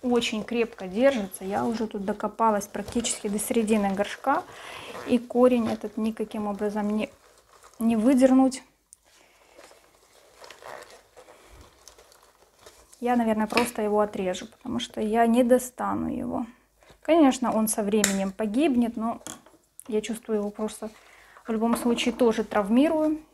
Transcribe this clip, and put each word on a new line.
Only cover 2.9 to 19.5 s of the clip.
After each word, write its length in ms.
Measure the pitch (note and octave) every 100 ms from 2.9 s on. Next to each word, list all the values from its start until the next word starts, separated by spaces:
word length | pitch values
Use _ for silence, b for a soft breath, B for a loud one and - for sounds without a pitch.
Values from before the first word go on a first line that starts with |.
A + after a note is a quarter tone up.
| A#3+ A#3 - G#3+
до 100 | G3+
середины 540 | - A#3 G#3+ A3 G3+
горшка. 480 | G3 G#3 - - D4+ F#4 B B B B B -
И 120 | A#3+
корень 500 | - A#3+ B3+ B3 A3+
этот 280 | A3 A3 -
никаким 500 | A3 A3 G#3+ A3 G#3
образом 500 | G3+ G#3 G#3 G#3 G#3+
не, 120 | - - _ _ _ _ - _
не 180 | A3+ A3+
выдернуть. 680 | A3 C4+ C4 C4 C4 B3+ - _ _ _ _ b b b b b - - _ _ _ _ _ _ - - - - - - _ - - - - - - _ - _ _ _ _ _ _ _ - _ _ -
Я, 160 | A#3+ B3
наверное, 320 | A3+ G#3+ G#3+
просто 340 | - A#3+ -
его 180 | G#3+ G#3
отрежу, 460 | G#3 G#3+ F#3 F3+ A3+
потому 320 | _ - A#3+
что 220 | - -
я 260 | A3 A3+ A#3
не 160 | A3+
достану 680 | B3 B3 B3 - G3+ G3+ A#3+
его. 380 | - - - A#3 B B _ b b
Конечно, 500 | - E4 C#4+ B3+ A#3
он 140 | G#3+ A3
со 160 | A3+
временем 480 | G3+ A3 G3+ G3 F#3+
погибнет, 680 | F#3+ A3 A3 D#4+ B3 A#3 A#3
но 240 | A3 A3+ - - _